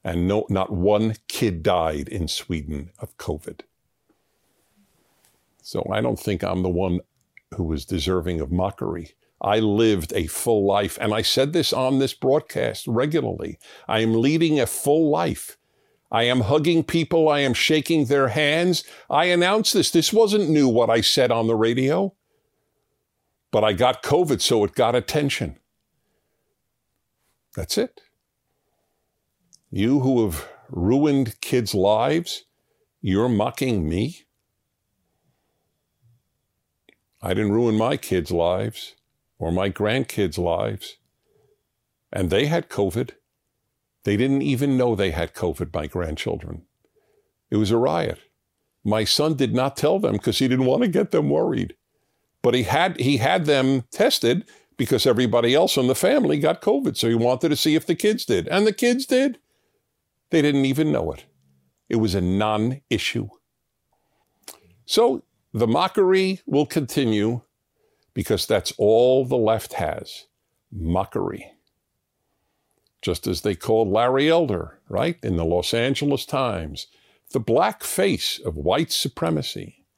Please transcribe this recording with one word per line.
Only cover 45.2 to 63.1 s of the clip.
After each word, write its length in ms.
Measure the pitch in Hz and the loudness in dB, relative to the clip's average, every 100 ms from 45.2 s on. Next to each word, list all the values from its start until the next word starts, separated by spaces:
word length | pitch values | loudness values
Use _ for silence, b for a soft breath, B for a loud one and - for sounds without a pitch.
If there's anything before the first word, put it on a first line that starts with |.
| 82 - | -6 -4
covid, 380 | 87 78 85 | -4 -4 -6
my 120 | 82 76 | -6 -6
grandchildren. 800 | 90 82 78 - 80 78 82 _ _ _ _ _ _ _ _ _ | -6 -6 -6 -6 -6 -8 -14 _ _ _ _ _ _ _ _ _
It 60 | 107 | 0
was 120 | 104 | 2
a 80 | 117 | 2
riot. 420 | 131 165 - - _ _ _ _ _ _ | 2 0 -2 -8 _ _ _ _ _ _
My 200 | 101 107 | -2 0
son 320 | 107 - 151 143 | 0 0 0 0
did 180 | 127 | 0
not 240 | 117 135 - | 0 -2 0
tell 220 | 147 190 | 0 2
them 180 | 208 104 | 0 0
'cause 220 | - 101 | -2 0
he 80 | 131 | 0
didn't 180 | 127 127 | 2 2
want 180 | 143 | 2
to 40 | 240 | 2
get 240 | 170 208 | 0 0
them 180 | - 147 | 0 0
worried. 460 | 151 175 117 95 - _ _ _ _ _ _ | 0 0 -2 -6 -10 _ _ _ _ _ _
But 140 | 123 127 | 2 2
he 80 | |
had, 360 | 110 139 185 160 | 2 2 2 2
he 180 | 127 135 | 0 2
had 280 | 135 185 151 | 2 2 2
them 380 | 143 131 135 - | 4 4 2 -2
tested 560 | - 214 - 117 156 - b b - | 0 0 2 2 0 -4 b b -6
because 300 | 120 120 135 | 0 2 4
everybody 480 | 117 123 117 117 | 2 2 2 4
else 240 | 139 180 - | 2 2 2
in 100 | 127 | 2
the 60 | |
family 460 | 135 190 285 175 151 | 2 2 2 2 0
got 220 | 156 170 | 0 0
covid. 360 | - 277 269 - | 0 0 -2 -2
So 120 | 117 | 0
he 60 | 117 | 2
wanted 340 | 120 127 165 | 2 0 0
to 60 | 147 | 0
see 200 | 160 156 | 2 0
if 100 | - | 0
the 100 | 165 | 0
kids 300 | 208 220 - | 0 0 0
did. 220 | 147 156 | -2 0
And 180 | 185 214 | 0 0
the 80 | |
kids 320 | 202 240 247 262 | 2 0 0 0
did. 340 | 254 277 - _ _ _ _ _ _ _ _ _ | 0 0 -4 _ _ _ _ _ _ _ _ _
They 120 | 165 | 2
didn't 240 | 147 139 135 | 2 2 2
even 260 | 135 160 | 2 0
know 200 | 143 80 | 0 -2
it. 140 | - - _ _ _ _ _ _ | -8 -16 _ _ _ _ _ _
It 80 | 117 | 0
was 180 | 110 95 | 0 0
a 60 | |
non-issue. 1080 | 90 98 107 107 113 135 _ 113 - | 0 0 0 0 -2 -4 _ -4 -2